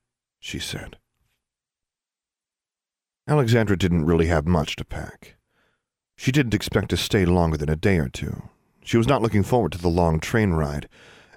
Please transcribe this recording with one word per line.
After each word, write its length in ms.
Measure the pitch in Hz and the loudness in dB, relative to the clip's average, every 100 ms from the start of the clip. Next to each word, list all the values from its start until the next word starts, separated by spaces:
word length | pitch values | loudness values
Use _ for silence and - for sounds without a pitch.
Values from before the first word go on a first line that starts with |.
| _ _ _ _ | _ _ _ _
she 180 | - 69 | -14 -12
said. 400 | - - - - _ _ _ _ _ _ _ _ _ _ _ _ _ _ _ _ _ _ _ _ _ _ - | -10 -12 -14 -20 _ _ _ _ _ _ _ _ _ _ _ _ _ _ _ _ _ _ _ _ _ _ -2
Alexandra 500 | 147 113 117 104 92 | 0 4 2 2 2
didn't 280 | 92 85 78 | 2 2 2
really 220 | 82 82 | 2 2
have 200 | 80 78 | 0 2
much 280 | 87 71 - | 0 0 -8
to 80 | - | -10
pack. 500 | - - - - _ _ _ _ _ _ _ _ _ | -12 -12 -18 -20 _ _ _ _ _ _ _ _ _
She 160 | - | -2
didn't 220 | 139 120 | 0 0
expect 360 | 101 - 110 - | -2 -2 -2 0
to 80 | 90 | -4
stay 280 | - 110 87 | 0 2 4
longer 300 | 90 82 78 | 4 2 0
than 140 | 73 | -2
a 60 | 78 | -2
day 220 | 104 90 | 0 0
or 120 | 64 | -2
two. 400 | - - - - _ _ _ | -6 -10 -10 -14 _ _ _
She 140 | - 117 | -2 0
was 100 | 117 | 2
not 140 | 131 | 2
looking 220 | 113 104 | 2 0
forward 280 | 92 123 87 | 2 0 0
to 60 | 85 | -2
the 100 | 87 | 0
long 320 | 85 85 80 | 2 2 0
train 320 | - 117 104 | -2 0 2
ride, 380 | 82 73 71 - _ - - _ | 0 -2 -6 -10 _ -20 -20 _